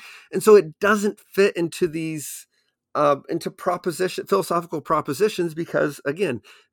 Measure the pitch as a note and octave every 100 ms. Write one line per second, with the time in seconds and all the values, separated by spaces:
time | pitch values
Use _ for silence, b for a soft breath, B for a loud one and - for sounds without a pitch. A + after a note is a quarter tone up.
0 | B B B G3 A3 G#3 D#3 - G3+ G#3+
1 | G3+ F#3+ _ - G3 - E3+ - F3 D#3
2 | D#3+ D#3 C3+ - - _ _ _ _ -
3 | D3 C#3 - E3 F#3 - - F3 - D#3
4 | F#3 - - G3 E3+ F3 E3+ D#3+ - D#3
5 | D3 C3 G#3 - E3+ D#3 E3 D3 D3+ C#3+
6 | C#3+ D#3 F#3 A#2 - b b